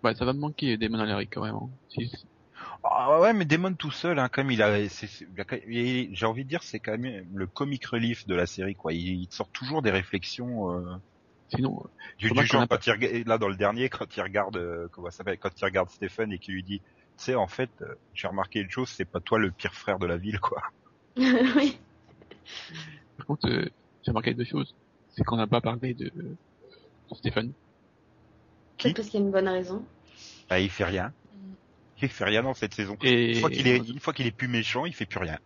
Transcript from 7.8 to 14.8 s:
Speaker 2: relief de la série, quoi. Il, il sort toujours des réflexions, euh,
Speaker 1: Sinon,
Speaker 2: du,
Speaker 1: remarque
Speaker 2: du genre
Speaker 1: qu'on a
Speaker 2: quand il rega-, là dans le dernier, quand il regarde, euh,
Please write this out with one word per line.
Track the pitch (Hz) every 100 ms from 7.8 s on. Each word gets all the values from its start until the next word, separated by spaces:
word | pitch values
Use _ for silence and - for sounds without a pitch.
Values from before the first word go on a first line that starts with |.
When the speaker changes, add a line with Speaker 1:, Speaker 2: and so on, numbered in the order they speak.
| -
Speaker 2:
relief | 117 117 113 -
de | 87
la | 87
série, | - 95 95
quoi. | 80
Il, | 82 87 90
il | 92
sort | - -
toujours | - 131 156
des | 120
réflexions, | 95 92 98 - - 123 117 95 87
euh, | 90 92 - _ _ _ _ -
Speaker 1:
Sinon, | 131 - - _ - -
Speaker 2:
du, | 110
Speaker 1:
remarque | 117 143
Speaker 2:
du |
genre | 139 120
Speaker 1:
qu'on | 113
a |
Speaker 2:
quand | -
il |
rega-, | 107 123 117 113
là | 113
dans | 104
le | 95
dernier, | 101 113 127
quand | - 110 -
il |
regarde, | 95 101 98 92
euh, | 87 85